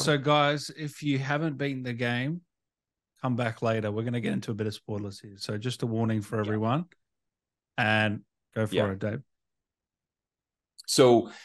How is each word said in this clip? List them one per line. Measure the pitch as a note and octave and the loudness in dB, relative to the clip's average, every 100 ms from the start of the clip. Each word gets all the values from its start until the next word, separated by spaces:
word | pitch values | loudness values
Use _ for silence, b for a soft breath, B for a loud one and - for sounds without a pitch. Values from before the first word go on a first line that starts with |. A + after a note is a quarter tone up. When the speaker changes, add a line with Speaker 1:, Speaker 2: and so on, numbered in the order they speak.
| C#3 | 4
Speaker 1:
know. | |
Speaker 2:
So | D3 | 2
guys, | C3+ D3 C#3+ D3 - D3+ | 4 4 4 2 -4 -8
if | D3+ - | -10 -6
you | D3 C3+ | -2 0
haven't | C3+ D3 D#3+ C3+ | 0 -2 -2 -2
beaten | C#3+ C3+ | -4 -4
the | B2+ | -6
game, | A#2 A#2+ A#2+ C3+ E3+ - _ _ _ _ _ _ _ | -4 -2 0 -2 -6 -10 _ _ _ _ _ _ _
come | C3 A#2+ | -4 0
back | A#2 A2 | -2 0
later. | A#2 A2 G#2+ | 0 0 0
We're | G#2 | -2
gonna | A#2 A#2+ | -4 -2
get | G#2+ | -2
into | - - | -4 -4
a | G#2 | -4
bit | G#2+ | -4
of | |
spoilers | G#2 - G#2+ G#2 G2 | -6 -8 -8 -6 -10
here. | G#2+ G2 | -18 -14
So | - G#2+ | -8 -6
just | A#2+ A#2+ | -4 -4
a | B2 | -2
warning | A2+ A2+ A2 | 0 0 0
for | G2+ A2 | -2 -4
Speaker 1:
Yeah. | |
Speaker 2:
everyone, | G#2 G#2+ A2 C#3 F3 _ _ _ _ _ _ _ _ - | -2 0 0 0 -2 _ _ _ _ _ _ _ _ -2
and | A2 G#2+ G#2+ G#2+ - _ _ - | 2 4 2 0 -8 _ _ -4
go | A2 | 0
for | |
Speaker 1:
Yeah. | F#2 G#2 | 2 0
Speaker 2:
it, | F#2+ | 0
Dave. | G#2+ A#2+ - _ _ _ _ _ _ _ _ _ _ _ _ _ _ _ - | -4 -4 -10 _ _ _ _ _ _ _ _ _ _ _ _ _ _ _ -4
Speaker 1:
So | - B2+ A#2+ A2+ B | 6 8 8 4 B